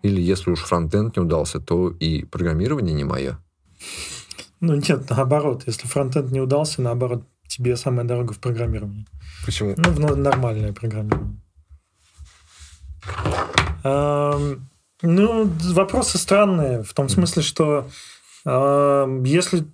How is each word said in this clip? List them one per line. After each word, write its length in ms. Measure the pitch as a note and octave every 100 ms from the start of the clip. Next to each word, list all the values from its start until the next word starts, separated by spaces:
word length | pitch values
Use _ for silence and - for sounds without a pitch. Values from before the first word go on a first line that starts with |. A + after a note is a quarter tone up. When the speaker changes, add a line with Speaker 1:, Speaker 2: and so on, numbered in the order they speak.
Speaker 1:
Или 180 | G2+ G2
если 320 | F2 F#2+ -
уж 80 | E2+
фронтенд 560 | - F2 E2 G2 A2 G2+
не 60 |
удался, 360 | E2+ D#2+ C#2+ -
то 320 | - E2+ F2+
и 340 | E2+ E2 D#2
программирование 680 | - - E2+ D#2+ A2 D3 F#2
не 80 | D2+
мое? 340 | C#2 C2+ C2+ - _ _ _ _ - - - - - - - _
Speaker 2:
Ну 160 | E3+ D3
нет, 340 | D3 C#3 -
наоборот. 540 | A#2+ C3 D3 D3 B2+ -
Если 220 | A2+ -
фронтенд 420 | C#3 C3+ C#3 C3
не 100 | C3+
удался, 400 | C3 C#3+ D3+ -
наоборот, 440 | B2 A#2+ B2+ A#2 - _ _
тебе 280 | - B2 A#2+
самая 300 | C#3 B2 A#2
дорога 260 | A#2+ A#2+
в 40 | G#2
программировании. 680 | B2 A#2 A#2+ A2 G#2 G#2 - - - -
Speaker 1:
Почему? 300 | - - G#2 G2
Speaker 2:
Ну, 140 | E3+
в 80 | D3+
но-, 140 | D3
нормальное 580 | C#3+ C#3 C3 B2 G#2+ G#2+
программирование. 640 | G2+ A#2 G#2+ G#2 G2+ G#2 G#2 _ _ _ - _ _ _ _ - _ _ - - - - - - - - - - - - -
Ам, 880 | C3+ C#3 D3 C#3+ D3 C#3+ C#3+ C3 C3 _ _ _
ну, 420 | E3+ F3 G#3+ A3+
д-, 280 | G#3+ D#3+ E3+
вопросы 440 | F3 F#3+ A#3+ A3+ F3
странные, 640 | - G3+ G3+ F3+ C#3 B2
в 100 | G#2+
том 120 | - C3+
Speaker 1:
Мгм. 80 |
Speaker 2:
смысле, 280 | G2 E3+ -
что, 460 | D3+ - D#3 D3 C3 - - - _ -
ам, 800 | D3 B2+ C#3 C#3+ C#3+ C#3 C3+ C3
если 360 | B2+ D#3+ F3 F3+
у 40 | D3+